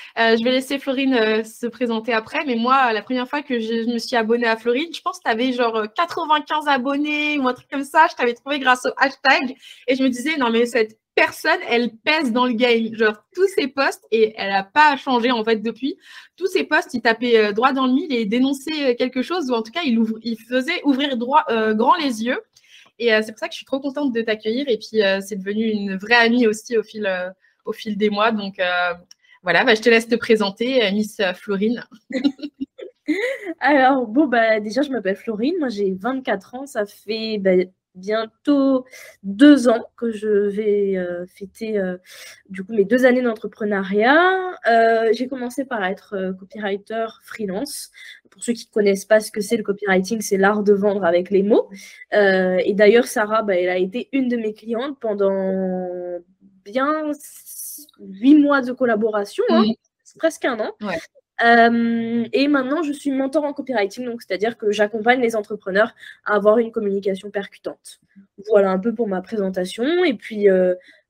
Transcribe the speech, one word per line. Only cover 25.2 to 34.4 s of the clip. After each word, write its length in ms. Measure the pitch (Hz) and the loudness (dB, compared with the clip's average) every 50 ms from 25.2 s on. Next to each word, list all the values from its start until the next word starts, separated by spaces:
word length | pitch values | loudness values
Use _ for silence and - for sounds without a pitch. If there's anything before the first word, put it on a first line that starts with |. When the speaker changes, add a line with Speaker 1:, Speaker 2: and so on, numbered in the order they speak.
Speaker 1:
c'est 140 | 196 196 214 | -4 -6 -10
devenu 300 | 196 185 196 208 214 226 | -8 -6 -6 -4 -2 -2
une 320 | 226 214 208 202 202 190 | -2 -2 -2 -4 -4 -6
vraie 180 | 190 196 214 240 | -6 -2 2 4
amie 320 | 240 233 226 233 247 247 | 4 4 4 4 2 2
aussi 320 | 220 214 220 - - 240 220 | 2 0 -2 -6 -4 -2 -2
au 60 | 208 | -2
fil, 220 | 214 - 214 208 | -4 -6 -6 -4
euh, 220 | 196 185 180 180 185 190 _ _ _ _ _ - | -4 -4 -4 -6 -8 -12 _ _ _ _ _ -12
au 80 | - 220 | -12 -12
fil 240 | - - 226 208 | -10 -10 -8 -4
des 120 | 190 214 208 | -2 -2 -2
mois. 220 | 202 202 208 233 | 0 0 0 0
Donc, 300 | 226 208 202 196 190 - | 0 -2 -6 -6 -6 -4
euh, 340 | 185 180 180 180 180 180 175 175 - _ _ _ _ _ _ _ - | -4 -2 -2 -2 -2 -4 -4 -8 -12 _ _ _ _ _ _ _ -4
voilà, 220 | 180 170 175 214 | 0 0 2 4
bah, 100 | 262 220 | 4 2
je 80 | 220 220 | 2 4
te 60 | 247 | 4
laisse 180 | 226 226 226 | 4 4 2
te 80 | 226 240 | 0 -2
présenter, 720 | 226 - - 226 202 208 196 196 - 240 254 269 262 220 | -2 2 2 2 2 2 -2 -4 -4 -4 0 0 2 2
euh, 60 | 196 190 | 2 0
Miss, 260 | 214 214 214 - - | 0 -2 -2 -2 -2
euh, 140 | 208 185 180 | -2 -2 -2
Florine. 520 | - - 208 202 190 202 220 247 - - - - - _ - | -4 -6 -6 -4 -2 0 -2 -2 -4 -8 -14 -20 -20 _ -8
<laughs> 1500 | - 254 247 285 - - 302 294 - - 269 - _ - - - - _ _ - 311 381 440 508 539 466 427 381 320 - | -4 -2 -2 -2 -2 -4 -12 -14 -12 -12 -14 -12 _ -16 -18 -18 -20 _ _ -6 -4 -4 -4 -4 -6 -8 -10 -12 -8 -2
Speaker 2:
Alors, 480 | 247 262 302 269 262 254 277 269 247 | 0 2 4 4 6 4 4 2 0
bon, 200 | 214 214 269 320 | 0 2 2 2
bah, 340 | 262 240 233 | 4 4 2